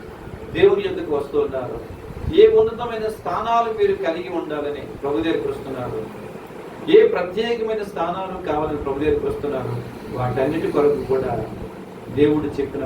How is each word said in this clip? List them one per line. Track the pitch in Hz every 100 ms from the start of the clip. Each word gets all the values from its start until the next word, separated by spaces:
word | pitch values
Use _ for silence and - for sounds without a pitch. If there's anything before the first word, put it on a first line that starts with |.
| - - - - -
దేవుని | 160 196 196 190
యొద్దకు | 165 151 139
వస్తున్నారు, | - 147 131 131 120 113 - - - - - 330
ఏ | 440
ఉన్నతమైన | 220 220 220 240 220 220
స్థానాలు | 220 233 233 226 233 226
మీరు | 214 196 196
కలిగి | 175 170 185
ఉండాలని | 165 151 147 143 -
ప్రభు | - - 147 151
దగ్గరికి | 165 - -
వస్తున్నారు, | 131 131 127 120 113 - - - - - - - - 160
ఏ | 214 233
ప్రత్యేకమైన | 180 180 196 233 233 220 214
స్థానాలు | 202 - 170 190 185 - 151
కావాలని | 151 151 143
ప్రభు | 139 139
దగ్గరికి | 151 143 -
వస్తున్నారు, | - 143 131 120 120 - - - 123
వాటన్నిటి | 123 127 139 165 185
కొరకు | 147 147 131
కూడా | 131 131 127 117 107 - - - - - -
దేవుడు | 123 151 151 143 -
చెప్పిన | 135 131